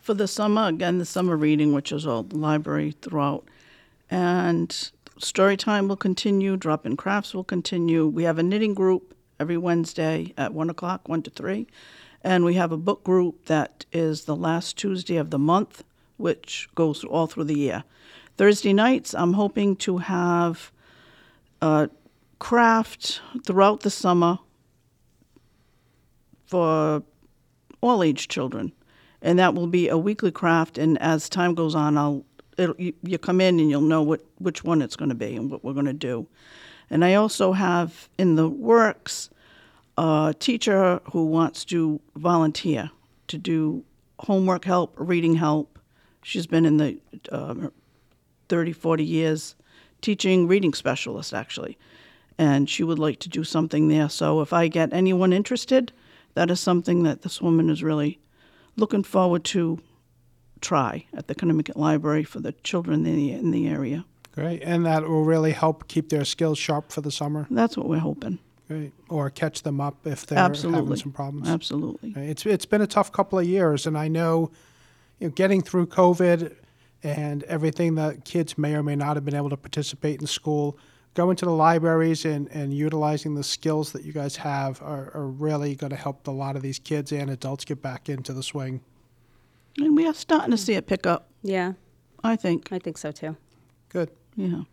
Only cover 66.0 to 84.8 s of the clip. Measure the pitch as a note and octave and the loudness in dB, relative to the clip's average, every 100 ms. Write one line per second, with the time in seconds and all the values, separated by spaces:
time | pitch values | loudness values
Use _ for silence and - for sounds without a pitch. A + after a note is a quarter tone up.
66 | D#3 D3+ C#3+ - E3 D3+ - D3 D3+ - | -2 -2 -2 -2 -2 -2 -2 -4 -4 -8
67 | D3 C#3+ D3 D3+ D3 - A3+ - - D#3+ | -6 -6 -4 -4 -4 0 0 0 -2 -2
68 | D#3+ D3+ - F3+ _ _ _ D#3 D3 - | -2 -4 -6 -8 _ _ _ -10 -10 -14
69 | _ E3 C#3 - D#3+ - - C#3 C#3+ - | _ -4 -4 -4 -6 -4 -6 -4 -6 -6
70 | - C#3 - D3+ F#3 - E3+ E3+ C#3 C#3+ | -10 -10 -4 2 2 2 -2 0 0 -4
71 | C#3+ C3+ C#3 C#3+ D3 E3 - C#3+ D#3 - | -6 -8 -10 -6 -4 -4 -4 -6 -6 -8
72 | A3+ G3+ C#3+ D3+ G#3+ F#3+ - G#3 G#3 G#3+ | -12 -10 -8 -6 0 -2 0 0 2 0
73 | G#3 - G3 F#3+ F3 F#3+ F3 C#3+ D#3+ D#3 | -2 -2 -2 0 0 2 2 2 -2 -4
74 | D#3 D#3+ E3 E3 D#3+ _ _ _ _ _ | -2 0 2 0 0 _ _ _ _ _
75 | _ _ E3 C#3+ F#3+ G3 F#3 F3+ F3 - | _ _ -8 0 2 2 2 0 0 4
76 | F3+ F3 F3+ E3+ E3 - - _ _ _ | 4 6 4 2 0 -10 -20 _ _ _
77 | D#3 D3 D3 C#3+ C#3+ E3 D#3 D3+ E3+ D#3+ | -8 -4 -4 -6 -6 -2 -2 0 0 0
78 | D3+ - - F3 D#3+ - D3 D3+ D3 C#3+ | -2 -4 -6 -4 -2 -2 -2 0 -2 -2
79 | C#3+ D3 C#3+ C#3+ C#3+ C#3 - - C#3+ - | -2 -2 -2 -4 -4 -6 -8 -8 -6 -4
80 | D3+ C#3+ D3 - - D3+ D3 C#3+ _ _ | -4 -4 -6 -6 -2 0 -2 -4 _ _
81 | _ - F3 F3+ F3+ D#3+ D#3 E3 E3 E3 | _ -2 0 2 0 4 4 4 2 2
82 | E3 D#3+ D#3+ D3 C#3+ D#3 C#3 C#3+ D3+ D#3 | 2 0 -2 -4 -6 -6 -6 -2 -2 0
83 | D3+ D3+ D#3 D3 C3+ - D#3+ D#3 D3+ - | -2 -2 -4 -6 -6 -4 -2 -2 -4 -8
84 | D3+ D3+ C#3+ - D3+ C#3 C#3 C3 | -12 -8 -8 -8 -6 -4 -4 -8